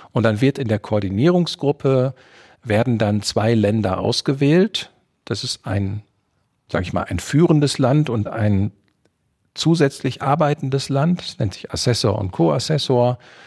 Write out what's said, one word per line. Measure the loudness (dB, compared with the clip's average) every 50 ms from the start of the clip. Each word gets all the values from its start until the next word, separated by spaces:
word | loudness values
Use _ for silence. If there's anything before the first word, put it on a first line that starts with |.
| -16 -6 -2
Und | 0 2
dann | 2 2 2
wird | 2 0 0 0
in | -2 -2
der | -2 -2
Koordinierungsgruppe, | -2 -2 -2 -2 -2 -2 0 0 2 2 2 2 0 -2 -4 -2 -2 -2 -2 0 0 0 2 2 0 0 -4 -8 -16 -20 -20 -20 -20 -20 _ _ -4
werden | 0 0 2 2 2 2 2
dann | 2 0 0 0
zwei | -2 -2 -2 0 0 2 2
Länder | 2 2 2 2 0 0 -2 -2 -2
ausgewählt. | -2 -2 -2 -2 -2 -4 -2 0 2 4 4 4 4 2 0 -6 -10 -12 _ _ _ _ _ _ _
Das | -8 -8 -6 -6
ist | -8 -10 -10 -6 -4
ein, | -2 -2 -2 -2 -4 -6 -10 _ _ _ _ _ _ _ _ _ _ _ _ -6
sag | -4 -4 -4
ich | -2 -4
mal, | -4 -4
ein | -4 -6 -6
führendes | -4 -2 2 4 4 4 4 4 2 2 0 0
Land | 2 2 2 2 2 0
und | -2 -2 -4 -4
ein | -4 -2 0 2 2 2 2 0 -4 _ _ _ _ _ _ _ _ _ _ _ _ _ _ _ _
zusätzlich | -4 0 0 2 2 2 0 0 -2 -6 -6 -6 -4
arbeitendes | -2 -2 0 2 2 0 0 -2 -4 -4 -4 -4 -4 -2
Land. | -2 0 0 0 0 -2
Das | -4 -8 -8 -6
nennt | -4 -4 -6
sich | -8 -12 -10 -8
Assessor | -2 0 0 0 2 2 0 0 -2
und | -4 -4
Co-Assessor. | -2 0 2 2 2 0 0 -2 -2 -2 0 2 2 2 4 2 0 -2 -8 -16 -20 -20 -20